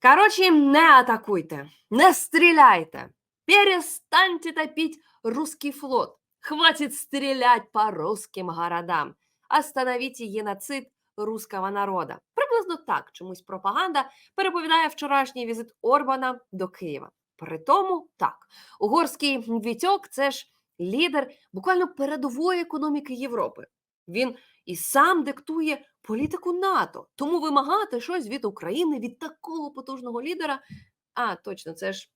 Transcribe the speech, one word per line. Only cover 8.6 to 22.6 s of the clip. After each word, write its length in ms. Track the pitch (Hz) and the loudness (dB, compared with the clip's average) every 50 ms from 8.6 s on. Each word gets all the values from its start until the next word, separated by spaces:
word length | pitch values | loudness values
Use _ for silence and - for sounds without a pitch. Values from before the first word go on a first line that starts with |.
| 170 170 170 175 170 170 175 160 147 139 139 _ _ _ _ _ _ _ - 302 | -6 -4 -4 -6 -4 -2 -4 -4 -4 -4 -10 _ _ _ _ _ _ _ 0 0
остановіть 600 | 294 294 - 269 254 254 247 247 254 269 254 - | 0 0 -4 -4 -2 -2 -2 -4 -4 -8 -8 -10
геноцид 640 | 240 214 196 220 214 208 196 196 - - 277 277 - _ _ _ _ _ _ | -12 -10 -8 -8 -6 -6 -8 -8 -8 -10 -10 -10 -10 _ _ _ _ _ _
русского 540 | - 214 214 226 220 220 - - 196 185 190 | -8 -8 -6 -6 -8 -10 -10 -8 -6 -6 -4
народа. 480 | 202 202 202 196 190 180 165 - - - _ _ _ | -4 -4 -4 -2 -4 -4 -6 -6 -10 -16 _ _ _
Приблизно 420 | - 554 571 494 466 392 370 339 | -2 -2 0 0 -2 -2 -4 -8
так 340 | 294 _ - 185 143 - _ _ | -10 _ -6 -6 -6 -6 _ _
чомусь 300 | - 180 185 185 - _ | -18 -16 -16 -16 -18 _
пропаганда 680 | _ 190 190 _ 196 208 277 359 381 320 285 262 269 _ _ _ _ _ | _ -14 -6 _ -4 -2 -2 -4 -2 -2 -4 -4 -4 _ _ _ _ _
переповідає 540 | - 392 381 349 349 320 320 320 330 320 302 | -4 -4 -2 -2 -4 -2 0 2 2 2 0
вчорашній 580 | 302 - 294 277 277 277 269 254 262 254 240 | -4 -6 -4 0 0 0 0 0 -6 -10 -8
візит 260 | 226 233 226 233 233 _ _ - | -8 -8 -8 -10 -14 _ _ -2
Орбана 580 | 226 254 294 285 254 269 262 262 254 254 247 _ _ - | 2 2 2 2 0 -4 -4 -4 -6 -6 -8 _ _ -10
до 160 | 185 185 180 | -10 -10 -10
Києва. 420 | _ - 190 165 147 135 120 - _ _ _ _ _ | _ -14 -12 -12 -12 -12 -14 -16 _ _ _ _ _
При 220 | _ 160 156 160 160 | _ -16 -14 -14 -12
тому, 500 | 160 - 285 381 392 381 370 339 - _ _ | 0 2 2 2 2 0 -2 -4 -4 _ _
так, 200 | _ 185 139 - _ _ _ _ - - _ - _ | _ -4 -4 -4 _ _ _ _ -20 -20 _ -10 _
угорський 580 | - 208 233 330 339 - - - - 285 277 254 | -2 0 2 2 0 0 -4 -4 -2 -2 -2 -2
Вітьок — 680 | 226 226 226 233 202 233 233 233 - 359 392 392 392 - | -4 -6 -6 -6 -4 -6 -6 -4 0 0 0 0 -2 -10
це 200 | - - 277 277 | -6 -2 -2 -2
ж 160 | 262 269 - _ _ _ _ _ _ _ | -2 -4 -14 _ _ _ _ _ _ _
лідер 500 | 175 180 196 262 330 349 269 294 269 254 - _ _ _ _ | -8 -6 -2 -2 -2 0 0 -2 -4 -4 -8 _ _ _ _
буквально 360 | 190 190 359 370 359 359 359 | -8 -2 0 0 0 0 -2
передової 720 | - - 277 277 302 302 254 285 233 262 320 359 370 349 | -2 -6 -4 -4 -4 -4 -6 -6 -6 -4 -2 -2 -2 -2